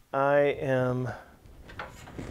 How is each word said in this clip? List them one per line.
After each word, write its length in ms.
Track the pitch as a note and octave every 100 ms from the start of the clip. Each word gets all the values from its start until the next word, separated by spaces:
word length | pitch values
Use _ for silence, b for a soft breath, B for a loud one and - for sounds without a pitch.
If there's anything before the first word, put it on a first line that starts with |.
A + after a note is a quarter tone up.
| -
I 440 | C3+ C#3 C#3+ C#3+ -
am 480 | C#3+ C3 B2+ B2+ B2 B B B B - - - - - - - -